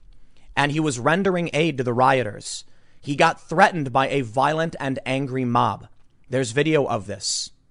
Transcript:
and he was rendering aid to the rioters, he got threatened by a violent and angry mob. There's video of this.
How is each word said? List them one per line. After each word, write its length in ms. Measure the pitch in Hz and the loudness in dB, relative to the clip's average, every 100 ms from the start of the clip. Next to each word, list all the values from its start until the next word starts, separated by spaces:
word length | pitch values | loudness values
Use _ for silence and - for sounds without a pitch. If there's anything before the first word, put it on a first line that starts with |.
| - - - - - - | -20 -20 -20 -20 -8 -2
and 160 | 143 | 0
he 80 | 151 | 0
was 180 | 156 123 | -2 0
rendering 520 | 123 170 196 180 170 | 2 4 2 0 0
aid 240 | 147 165 135 | 0 0 0
to 60 | |
the 100 | 123 | 0
rioters, 680 | 120 127 135 113 101 - - - - - - | 4 4 4 0 -6 -12 -12 -14 -20 -20 -12
he 140 | - 143 | -4 2
got 260 | 165 - | 2 2
threatened 500 | - 170 202 175 135 | -2 4 4 4 0
by 160 | 131 139 | 0 2
a 140 | 139 | 0
violent 540 | 120 117 139 156 165 - | -2 0 0 0 -4 -4
and 180 | 139 131 - | -6 -6 -4
angry 400 | 131 139 131 123 | -4 -4 -4 0
mob. 420 | 120 117 98 - - - _ - | 0 0 -2 -12 -20 -20 _ -6
There's 220 | 131 123 | -4 -2
video 340 | 120 156 151 131 | 0 2 2 0
of 200 | 113 95 | -4 -6
this. 460 | 92 - - - - _ | -8 -6 -6 -8 -16 _